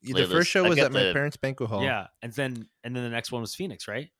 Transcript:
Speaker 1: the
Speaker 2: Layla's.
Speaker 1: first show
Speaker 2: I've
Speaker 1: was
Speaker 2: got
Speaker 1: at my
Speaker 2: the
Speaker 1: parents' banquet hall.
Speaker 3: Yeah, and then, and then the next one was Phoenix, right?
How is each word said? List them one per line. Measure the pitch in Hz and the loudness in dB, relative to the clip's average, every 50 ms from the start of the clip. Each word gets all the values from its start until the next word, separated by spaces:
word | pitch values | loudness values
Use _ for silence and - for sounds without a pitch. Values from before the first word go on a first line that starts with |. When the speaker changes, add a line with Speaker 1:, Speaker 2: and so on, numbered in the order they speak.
Speaker 1:
the | - 135 127 | -8 0 2
Speaker 2:
Layla's. | 92 90 90 | 2 2 4
Speaker 1:
first | 92 165 175 - | 4 4 4 4
show | - 196 180 | 4 4 4
Speaker 2:
I've | 180 | 6
Speaker 1:
was | 170 | 6
Speaker 2:
got | 139 - | 6 4
Speaker 1:
at | 127 | 4
my | 131 - 101 | 4 2 2
Speaker 2:
the | 95 87 | 4 2
Speaker 1:
parents' | 143 143 147 - | 2 0 0 -4
banquet | - - 135 135 - 127 110 | -4 -6 -6 -4 -4 -4 -2
hall. | 113 98 123 | -2 0 0
Speaker 3:
Yeah, | 135 123 104 95 - _ _ | 0 -2 -4 -6 -10 _ _
and | - 120 107 | -14 -10 -6
then, | 135 139 131 123 117 110 _ _ _ - | -4 -4 -4 -4 -8 -14 _ _ _ -12
and | 120 127 | -8 -6
then | 127 123 | -4 -4
the | 120 | -4
next | 117 120 - - | -4 -6 -6 -4
one | 127 120 | -6 -6
was | 113 104 - | -6 -6 -8
Phoenix, | - 185 185 107 85 - | -8 -8 -8 -8 -12 -10
right? | - 104 123 151 - _ | -8 -8 -8 -8 -10 _